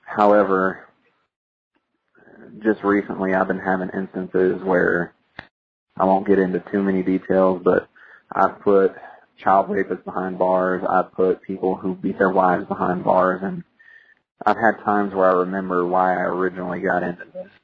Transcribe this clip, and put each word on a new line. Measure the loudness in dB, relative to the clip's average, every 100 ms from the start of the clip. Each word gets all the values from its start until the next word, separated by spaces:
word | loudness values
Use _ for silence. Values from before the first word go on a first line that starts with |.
However, | -12 0 4 4 4 2 0 -4 -14 _ _ _ _ _ _ _ _ _ _ _ _ _ -20 -20 -20 -6
just | -2 0
recently | 2 0 0 -4 0
I've | 0 0
been | -2
having | -2 -2 -2
instances | -6 -8 -8 -4 0 2 0
where | 0 2 2 0 -4 _ _ _ -20 _ _ _ _ 0
I | 2
won't | 2 2
get | 2
into | 2 -2 -4
too | -2
many | 0 0
details, | 0 -2 0 2 2 2
but | 2 0 -2 _ -20 -20 _
I've | 0 0 0
put | 2 4 2 -2 -20 -20 _ _
child | 2 2 2
rapists | -2 -4 -6
behind | -8 -8 -8 -2
bars. | 0 2 0 -2 0
I've | -2 -2
put | 0 0 0
people | _ -4 -4
who | -2 -4
beat | -6 -6 0
their | 0
wives | 2 2 2 -2
behind | -6 -4 -4
bars, | 0 2 2 0
and | -6 -8 -12 _ -20 -20 _ _ _ _ -2
I've | 2
had | 0 0
times | -2 -2 -2
where | 2 2
I | 2
remember | 0 -2 -2 -2 0
why | 0 0
I | 0
originally | -2 -2 -4 -4 -8 -4
got | -2 -2
into | -2 -8 -14
this. | -16 -16 _